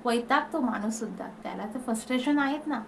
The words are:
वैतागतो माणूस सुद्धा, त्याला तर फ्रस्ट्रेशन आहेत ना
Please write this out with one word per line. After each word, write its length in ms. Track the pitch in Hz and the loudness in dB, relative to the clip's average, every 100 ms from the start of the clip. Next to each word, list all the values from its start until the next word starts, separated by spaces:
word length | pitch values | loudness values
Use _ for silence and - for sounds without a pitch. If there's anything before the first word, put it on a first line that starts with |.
वैतागतो 560 | 240 240 233 285 302 320 | 2 2 4 2 2 0
माणूस 380 | 247 208 214 220 | 0 0 -2 -2
सुद्धा, 280 | 220 185 - - | -6 -6 -10 -8
त्याला 240 | - 185 214 | -8 -6 -6
तर 40 | 247 | -6
फ्रस्ट्रेशन 600 | 247 226 - 254 294 294 | -2 -2 0 0 4 4
आहेत 280 | 269 294 302 | 4 0 -2
ना 140 | 254 | -4